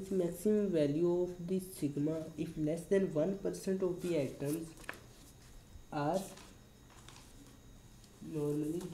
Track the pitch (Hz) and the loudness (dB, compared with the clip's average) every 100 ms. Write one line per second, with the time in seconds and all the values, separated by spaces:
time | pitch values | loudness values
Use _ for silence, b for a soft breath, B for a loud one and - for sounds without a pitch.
0 | - 190 170 175 214 208 196 165 143 151 | 2 2 2 2 4 4 4 4 4 4
1 | 175 175 175 180 175 190 - - 143 143 | 4 4 0 -2 -2 -2 -2 -2 -2 2
2 | 151 160 160 - 160 160 151 165 - 196 | 0 0 -4 -6 -4 0 0 0 4 4
3 | 185 151 180 196 180 175 196 190 185 170 | 4 4 2 2 -2 -2 0 2 2 0
4 | 175 160 131 - 139 165 165 - - - | 0 2 0 -2 -2 -2 -4 -10 -12 -12
5 | - - - - - - - - - 151 | -16 -20 -20 -20 -20 -20 -18 -18 -6 -2
6 | 147 190 - - - - - - - - | 0 0 -2 -10 -18 -20 -20 -20 -20 -20
7 | - - - - - - - - - - | -20 -20 -20 -20 -20 -20 -20 -20 -20 -20
8 | - - 160 160 147 147 151 175 180 | -20 -16 -8 -4 -2 0 -2 -2 -6